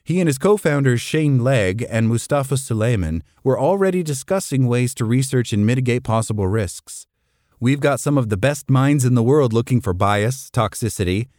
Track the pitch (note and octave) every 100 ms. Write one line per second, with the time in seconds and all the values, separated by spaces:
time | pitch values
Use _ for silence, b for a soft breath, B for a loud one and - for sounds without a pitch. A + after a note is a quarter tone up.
0 | - F3 E3 C3+ F#3 G#3 E3 D3 C#3 A#2+
1 | - D#3 D3+ C3 A#2+ C3+ F#2+ G2+ - A2+
2 | A2+ A#2 - C#3+ C3+ C3+ - A2+ A2+ A#2
3 | D#2+ E2 - _ - A2 C#3 G3 F#3+ F#3
4 | D#3+ C3+ - F#3+ - C3+ B2+ A#2+ B2 -
5 | A2 B2 C3+ B2+ A#2+ G#2 G#2 B2+ B2 A#2+
6 | B2+ A2+ A2 G#2+ F#2+ G#2+ F#2+ - - -
7 | - _ _ _ _ _ A#2 C#3+ D3 C3+
8 | - C#3+ A2+ G2+ C3 C#3+ - C3+ C3+ C#3+
9 | B2+ B2 A#2 D3 C3 A2 A#2 B2 G2+ F2+
10 | G2+ G#2 G#2+ C3 - - A2 - A2 -
11 | F2+ F#2+ B2